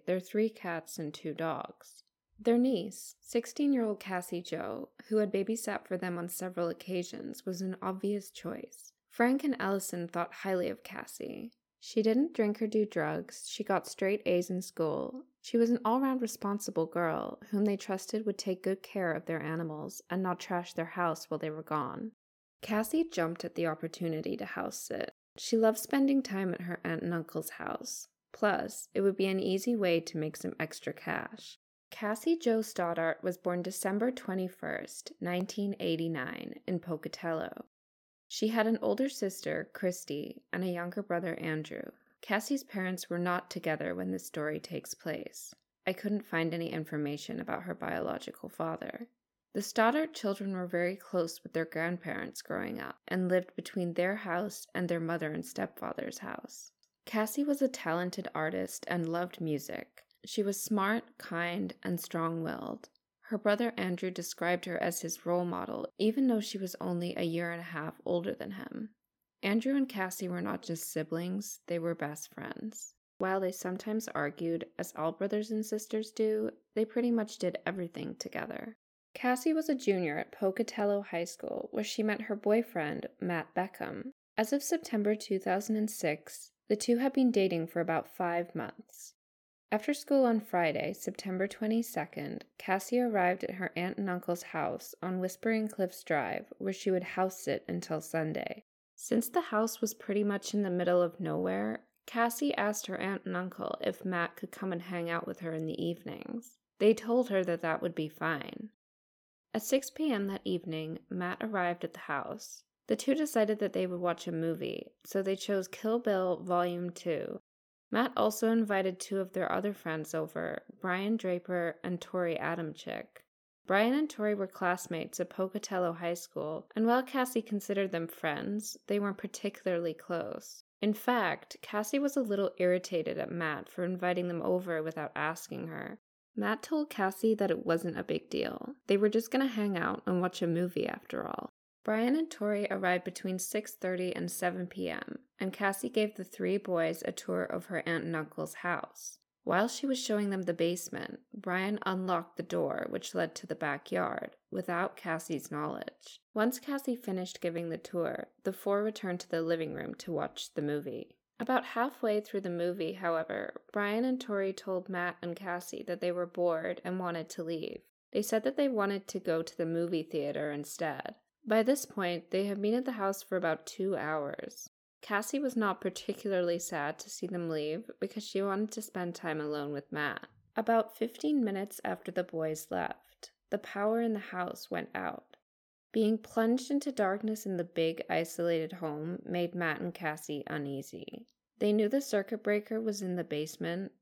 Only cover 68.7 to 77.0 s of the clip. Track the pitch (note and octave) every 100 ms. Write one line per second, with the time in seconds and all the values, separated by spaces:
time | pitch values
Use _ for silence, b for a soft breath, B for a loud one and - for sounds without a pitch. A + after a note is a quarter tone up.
68.7 | - G#3+ _ _ _ _ _ G3 A3 C4
69.7 | C#4 C4 G3+ F#3 - F3+ F3 G3 F3 -
70.7 | E3 - D#3 D#3 E3 F3+ G3 - - -
71.7 | E3+ E3+ E3 D3 D3+ - - - - A3
72.7 | - - _ _ - F#3+ F#3+ F#3 F#3+ F#3
73.7 | F#3 G#3+ A3 - - C#3+ D3 E3 E3 -
74.7 | - F3 - - G#3 G3 G#3+ G#3+ G#3+ G#3+
75.7 | G#3+ - G#3+ A3 - A3 G#3+ A3 - _
76.7 | G#3+ A3 A#3+